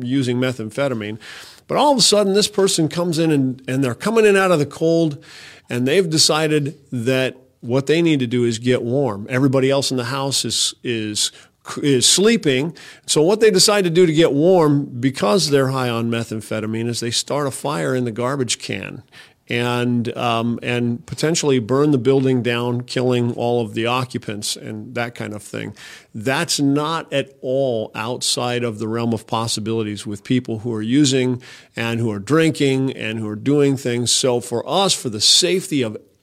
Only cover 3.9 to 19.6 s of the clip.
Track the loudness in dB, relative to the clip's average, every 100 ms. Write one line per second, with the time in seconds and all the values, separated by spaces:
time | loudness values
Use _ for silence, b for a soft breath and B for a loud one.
3.9 | -2 0 4 4 6 4 2 0 -2 2
4.9 | 2 2 -2 B B B B B -2 2
5.9 | 2 2 2 2 2 2 0 -2 -6 _
6.9 | -4 0 0 0 -4 _ _ -2 0 2
7.9 | 2 4 2 0 0 0 0 0 0 0
8.9 | 0 0 -4 -4 0 2 2 2 0 0
9.9 | -2 -4 -4 -4 -4 -4 -2 -4 -4 -6
10.9 | -4 -4 -4 -6 B B B -4 2 6
11.9 | 6 4 6 6 4 4 2 0 -6 B
12.9 | B B 2 4 6 6 6 4 4 2
13.9 | 4 4 6 4 4 4 6 6 4 0
14.9 | -2 -2 0 2 2 4 2 2 0 -2
15.9 | -2 -2 -2 -4 -8 -6 -6 -4 -4 -4
16.9 | -4 -4 -4 -4 -2 -4 -4 -6 -4 -2
17.9 | -2 -2 -4 -4 -2 -4 -6 -6 -8 -8
18.9 | -14 -18 B B B -6 -2